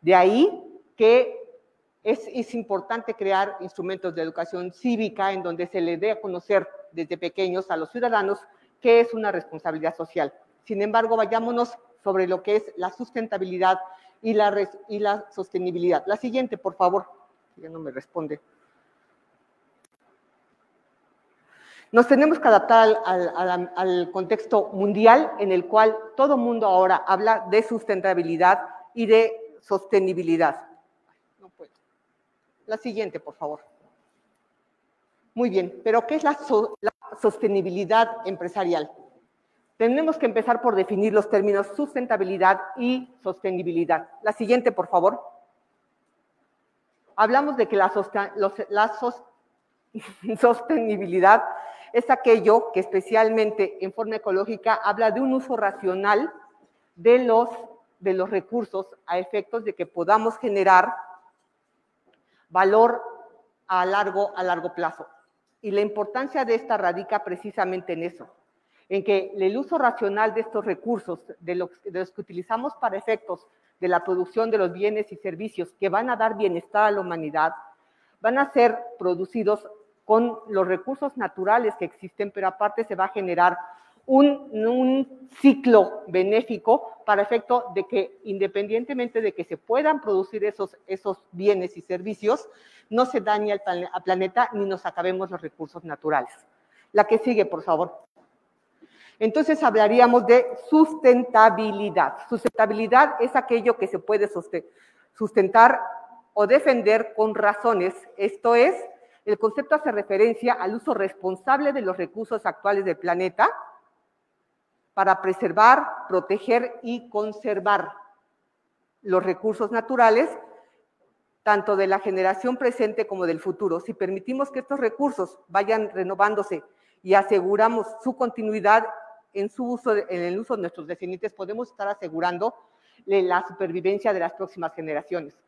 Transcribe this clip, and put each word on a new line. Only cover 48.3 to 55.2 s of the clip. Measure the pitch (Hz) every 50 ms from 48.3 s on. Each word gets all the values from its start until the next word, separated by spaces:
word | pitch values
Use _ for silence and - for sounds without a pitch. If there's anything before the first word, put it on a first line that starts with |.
| -
los, | - 202 196 196 - 226 -
la | 208 208 214 220 214
sos-, | - - 240 240 - - _ _ _ _ _ _ _ _ _ _ _ _ _ _
<laughs> | 226 - - - _ - 214 220 -
sostenibilidad | - 240 233 233 240 - - - 226 220 214 190 196 180 175 185 175 190 208 233 - - - - - - - - - - -
es | 233 240 -
aquello | 262 254 254 254 226 220 180 214 208 233 226 233 -
que | 190
especialmente | 190 185 - 190 185 - 220 220 226 220 220 220 214 214 214 214 196 185 - - 190
en | 190 190
forma | - 226 214 220
ecológica | 214 - 214 190 190 202 202 226 202 - 226 220
habla | - - 196 202 202 226 220
de | 208 254